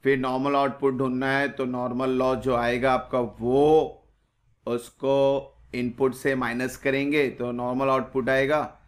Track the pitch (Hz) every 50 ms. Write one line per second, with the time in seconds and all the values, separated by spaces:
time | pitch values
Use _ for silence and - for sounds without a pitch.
0 | _ 135 139 131 127 131 127 131 135 139 143 139 139 139 - - 139 139 135 127
1 | 135 127 127 127 135 135 135 139 143 139 - - 135 123 123 123 123 123 120 123
2 | 131 131 131 127 131 131 131 120 107 131 127 117 117 120 120 120 123 135 131 123
3 | - - - 127 120 113 101 - 110 120 127 139 147 151 156 156 147 - - -
4 | _ _ _ _ _ _ _ _ _ _ _ _ _ 117 120 120 120 - _ _
5 | - 135 139 139 139 139 139 135 135 - _ _ - _ - 123 123 123 117 -
6 | 135 131 123 127 - 143 135 127 127 117 117 120 127 123 127 - - 139 131 135
7 | 139 143 143 151 143 123 107 - 120 120 123 120 123 123 127 127 135 135 131 131
8 | 120 107 - 135 120 123 135 135 139 135 151 156 135 - - _ _